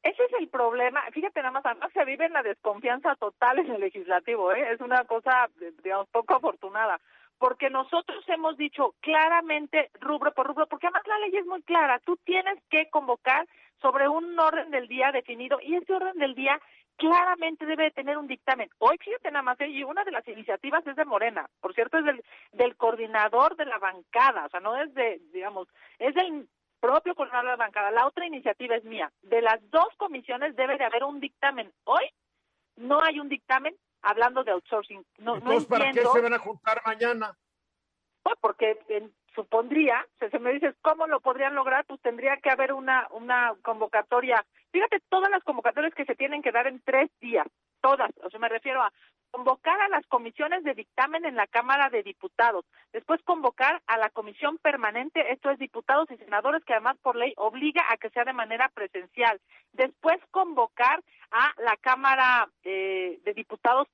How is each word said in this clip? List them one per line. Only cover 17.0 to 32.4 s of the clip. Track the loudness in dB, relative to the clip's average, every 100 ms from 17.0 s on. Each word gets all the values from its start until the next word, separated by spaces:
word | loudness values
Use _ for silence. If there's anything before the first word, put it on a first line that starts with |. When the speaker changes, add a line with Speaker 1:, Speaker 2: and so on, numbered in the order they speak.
| 2 4 4 0 -2 -6
Speaker 1:
debe | -6 0
de | -2
tener | -2 -6 -6
un | -6
dictamen. | -8 -2 -2 -4 _
Hoy, | 4 4
fíjate | -2 -8 -4
nada | -4
más, | -2 -4
¿eh? | -4
Y | -6
una | -6 -6
de | -4
las | -6 -8
iniciativas | -14 -6 -6 -2 -4 -4
es | -6
de | -2
Morena, | 0 -2 -4 -10 _
por | -6
cierto, | -2 0 0
es |
del, | 0 -2 -8 -20 -20
del | 0 0 2
coordinador | 0 0 -2 0 2 4 4 2
de |
la | -6 -4
bancada, | -6 -8 _ 4 4 4
o | -6
sea, | -6
no | -4 -4
es | -4
de, | -2 -2 -2 _
digamos, | -10 -8 -10 -12 _ -20 _
es | -2
del | 0 -2 -4 -12 _ _ _
propio | 2 2 0
coordinador | -4 -2 -2 -2
de |
la | -2
bancada. | -2 -2 0
La | 2 2
otra | 0 -8
iniciativa | -4 -4 -4 -2 -4
es |
mía. | -4 -8 -8 _
De | _ 2
las | 2 0 _
dos | 2 2 0
comisiones | -8 -8 -10 -6 -6 -2
debe | -2 0
de |
haber | -2 -2
un | -4 -6
dictamen. | -12 _ -2 -2 -12 _
Hoy | 0 2 0 _ _ _